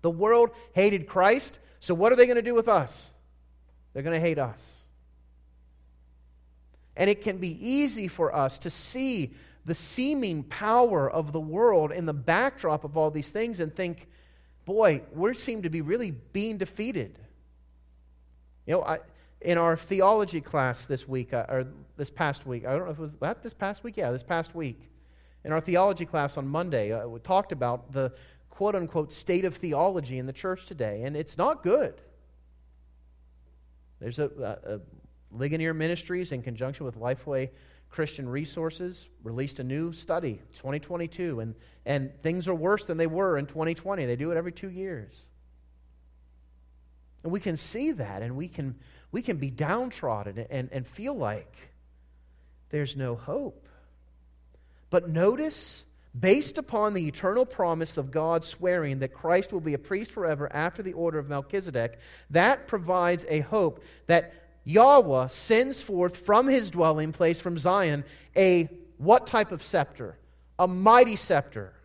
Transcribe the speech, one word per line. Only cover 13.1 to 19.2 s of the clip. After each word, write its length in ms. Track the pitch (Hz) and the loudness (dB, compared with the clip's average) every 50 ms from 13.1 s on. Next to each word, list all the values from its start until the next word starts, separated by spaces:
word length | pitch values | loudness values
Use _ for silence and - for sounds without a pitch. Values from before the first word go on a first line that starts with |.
these 180 | 147 156 143 - | 0 -2 -6 -4
things 300 | - 202 226 233 220 175 | -4 -4 -4 -4 -4 -4
and 120 | 165 156 151 | -6 -6 -4
think, 340 | - 185 175 170 - - - - - _ _ _ _ _ _ _ _ _ | -4 -4 -4 -6 -8 -14 -20 -20 -20 _ _ _ _ _ _ _ _ _
"Boy, 380 | - 196 220 220 190 156 131 - - - | -2 2 6 6 6 6 4 -4 -10 -6
we 220 | 156 185 233 254 | -2 -2 -2 -2
seem 260 | 240 - - 233 220 | -2 -4 -6 -6 -4
to 80 | 185 165 | -6 -4
be 120 | 156 165 | -4 -4
really 280 | 151 147 190 247 247 190 | -2 -2 -2 -2 -2 -6
being 480 | 143 117 - - - 196 208 226 220 | -8 -10 -14 -8 -6 -4 -4 -4 -4
defeated." 640 | 196 185 - - - 214 240 233 175 120 95 - - - - - _ _ _ _ _ _ _ _ _ _ _ _ _ _ _ _ _ _ _ _ _ _ _ _ _ _ | -6 -8 -8 -6 -8 -6 -4 -4 -6 -6 -6 -10 -20 -20 -20 -20 _ _ _ _ _ _ _ _ _ _ _ _ _ _ _ _ _ _ _ _ _ _ _ _ _ _
You 120 | - 156 | -2 -2
know, 60 | 185 - | 0 0
I, 180 | - 160 - - - - - | -2 -4 -6 -6 -16 -20 -20